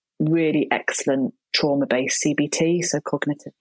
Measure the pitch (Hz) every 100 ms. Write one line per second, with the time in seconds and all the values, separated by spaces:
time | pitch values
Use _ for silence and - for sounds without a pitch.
0 | _ - 156 165 156 147 - - - -
1 | 139 135 131 - _ - 151 139 135 127
2 | 131 - 156 143 147 - 165 175 160 151
3 | - 143 147 147 - -